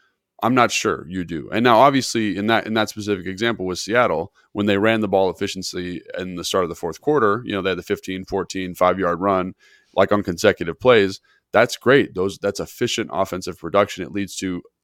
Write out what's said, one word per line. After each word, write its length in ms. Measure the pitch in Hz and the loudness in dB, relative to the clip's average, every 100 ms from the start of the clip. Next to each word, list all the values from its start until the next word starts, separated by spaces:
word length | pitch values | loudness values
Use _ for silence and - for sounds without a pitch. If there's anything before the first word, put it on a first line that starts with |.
| _ _ _ _ | _ _ _ _
I'm 120 | 113 127 | 0 4
not 160 | 113 | 2
sure 340 | - 107 80 78 | 2 -2 -4 -6
you 160 | 92 | -8
do. 260 | 82 80 52 | -6 -8 -6
And 120 | 104 | 0
now, 160 | 123 113 | 4 8
obviously, 560 | 139 135 - 117 107 92 | 6 4 0 -2 -2 -2
in 120 | 104 | 0
that, 180 | 110 - | 0 0
in 60 | |
that 160 | 110 107 | -2 -2
specific 380 | 107 104 98 90 | -4 -4 -4 -4
example 380 | 95 117 95 92 | -4 -4 -2 -4
with 140 | 90 | -6
Seattle, 540 | - 117 113 78 95 _ _ | -2 2 2 0 -4 _ _
when 120 | 104 104 | -2 0
they 120 | 98 | 2
ran 220 | 110 113 | 2 2
the 80 | 104 | 2
ball 220 | 95 95 | 2 2
efficiency 720 | 82 101 95 - 90 87 90 - - | -2 -6 -6 -10 -8 -8 -10 -12 -10
in 180 | 92 87 | -8 -8
the 80 | |
start 200 | - 98 | -4 -2
of 60 | 85 | -2
the 60 | 85 | -4
fourth 240 | 85 80 | -8 -6
quarter, 440 | - 147 107 110 113 | -2 2 2 0 -2
you 80 | |
know, 80 | 101 | -4
they 80 | 92 | -2
had 80 | 90 | -4
the 60 | |
fifteen, 420 | - 101 - 92 92 | -4 -6 -6 -10 -6
fourteen, 480 | 98 85 95 92 | -6 -4 -6 -6
five-yard 480 | 85 90 92 87 85 | 0 2 2 0 0
run, 320 | 98 92 92 - _ _ _ - | 0 0 -2 -8 _ _ _ 0
like, 160 | 101 | 2
on 120 | 104 | 2
consecutive 560 | 95 87 104 - 85 80 | 0 0 2 2 -2 0
plays. 420 | 127 117 95 95 _ _ _ | 4 6 4 -2 _ _ _
That's 260 | 104 123 - | 2 2 2
great. 360 | 117 139 98 | 4 4 4
Those, 240 | 92 98 87 | -2 -4 -4
that's 200 | 101 101 | -6 -4
efficient 500 | 82 - 120 - - | -8 -6 -4 -4 -4
offensive 440 | 80 95 90 92 82 | -4 -4 -6 -10 -12
production. 460 | 85 98 101 98 | -2 0 0 -2
It 80 | 78 | -8
leads 240 | 101 98 - | -6 -6 -6
to, 240 | 95 90 - _ | -6 -6 -10 _